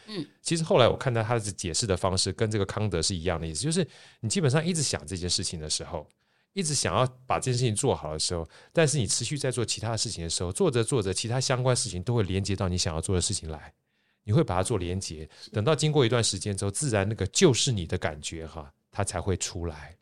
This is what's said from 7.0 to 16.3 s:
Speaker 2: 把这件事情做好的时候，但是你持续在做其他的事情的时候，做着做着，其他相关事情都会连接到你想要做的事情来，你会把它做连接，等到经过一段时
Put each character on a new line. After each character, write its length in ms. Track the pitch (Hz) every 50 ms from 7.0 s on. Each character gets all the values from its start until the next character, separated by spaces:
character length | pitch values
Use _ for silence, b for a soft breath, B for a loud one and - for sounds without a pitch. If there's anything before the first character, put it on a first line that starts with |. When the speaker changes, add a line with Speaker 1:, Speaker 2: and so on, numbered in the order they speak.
| 127 131 - - -
Speaker 2:
把 120 | - 95 82
这 60 | -
件 100 | 131 123
事 60 | 117
情 140 | 127 113 104
做 200 | - - 127 95
好 180 | 82 - 76 78
的 60 | 78
时 160 | - - 90
候， 120 | 85 82 B B B B B _
但 120 | 170 160
是 120 | 143 151 147
你 80 | 104
持 180 | 90 - - 120
续 140 | - 156 139
在 120 | - 131
做 140 | 120 123 113
其 160 | - - -
他 120 | 107 113 117
的 40 |
事 140 | 107 - 110
情 120 | - - 82
的 60 | 82
时 140 | - - 92
候， 100 | 87 92
做 180 | - 196 170
着 140 | 117 120 113
做 180 | - 143 120 92
着， 120 | 95 95
其 140 | - - 107
他 120 | 120 131
相 220 | 131 - 131 123 123
关 120 | 131 123
事 140 | - - 107
情 140 | 87 90 87
都 120 | - 120
会 80 | 117 101
连 200 | - 92 95 95
接 100 | 101 98
到 140 | - 101 90
你 80 | 90
想 180 | 90 - 92 78
要 60 | 80
做 140 | - - 95
的 60 | 90
事 120 | 85 - 101
情 180 | - - 80
来， 220 | 78 76 - - - _ _ _ _ _ _ _ _ _ _
你 80 | 107 104
会 100 | 151 156
把 140 | - 90
它 60 | 90 95
做 160 | - 120 98
连 200 | 90 85 92 92
接， 300 | - - 82 76 80 B B B B B -
等 100 | 113 107
到 120 | 151 156
经 180 | 147 156 151 147
过 120 | 151 127
一 40 | 110
段 160 | 127 120 110
时 140 | -